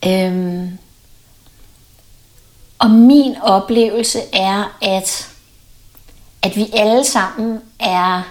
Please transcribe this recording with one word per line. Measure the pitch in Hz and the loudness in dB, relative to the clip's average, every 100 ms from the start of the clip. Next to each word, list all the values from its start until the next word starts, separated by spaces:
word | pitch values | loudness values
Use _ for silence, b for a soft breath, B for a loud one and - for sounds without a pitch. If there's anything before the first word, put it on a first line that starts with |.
| 185 | 0
Øhm, | 190 185 185 180 180 180 185 - _ _ - _ _ - _ - _ _ _ _ - _ _ _ _ - _ | 0 -2 -4 -4 -6 -10 -12 -20 _ _ -20 _ _ -20 _ -20 _ _ _ _ -20 _ _ _ _ -20 _
og | 226 | 4
min | 220 240 285 269 - | 6 8 8 4 -2
oplevelse | 214 196 190 233 226 214 226 240 226 | 0 0 2 0 0 0 -4 -6 -6
er, | 190 190 196 208 - | -4 -2 -2 -6 -6
at, | 196 190 185 - - - _ _ _ - - - - - - - | -4 -4 -4 -10 -14 -20 _ _ _ -20 -20 -20 -20 -20 -20 -6
at | 185 202 | -6 -4
vi | 208 | -4
alle | 220 214 233 | 0 2 2
sammen | 269 240 190 - 226 220 - _ | 0 -2 -4 -6 -8 -8 -12 _
er | - 185 180 185 180 | -4 0 0 -2 -8